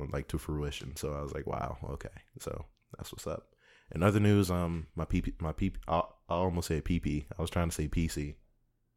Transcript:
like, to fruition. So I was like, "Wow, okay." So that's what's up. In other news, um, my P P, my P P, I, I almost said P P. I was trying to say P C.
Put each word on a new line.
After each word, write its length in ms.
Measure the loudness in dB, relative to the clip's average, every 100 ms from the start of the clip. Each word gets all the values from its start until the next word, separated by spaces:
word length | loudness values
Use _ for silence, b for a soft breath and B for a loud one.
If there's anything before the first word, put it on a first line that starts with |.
| -6
like, 180 | -4 -4
to 100 | -4
fruition. 580 | -2 -2 -2 -4 -8 -6
So 160 | -4
I 80 | -4
was 140 | -4
like, 120 | -6 -4
"Wow, 300 | -4 -4 -4 -6
okay." 180 | -8 -8 -12 -18 -14
So 240 | -8 -8 -10 _ _ -14
that's 160 | -12
what's 140 | -10 -6
up. 220 | -8 -10 _ b b b
In 80 | 2
other 160 | 6 8
news, 320 | 8 8 6
um, 360 | 4 0 -2 -4 -4
my 80 |
P 160 | 0 2
P, 140 | 0 -2
my 140 | -4
P 160 | 0 -2
P, 120 | -2 0
I, 120 | 0
I 60 | 0 -6 -2 2
almost 320 | 2 2 0
said 180 | 0 2
P 140 | 0
P. 260 | 2 -2 -2 -4
I 40 |
was 80 | -2
trying 180 | 0 0
to 60 |
say 120 | 0 0
P 220 | 2 0
C. 280 | 0 -6 -8 _ _ _ _ _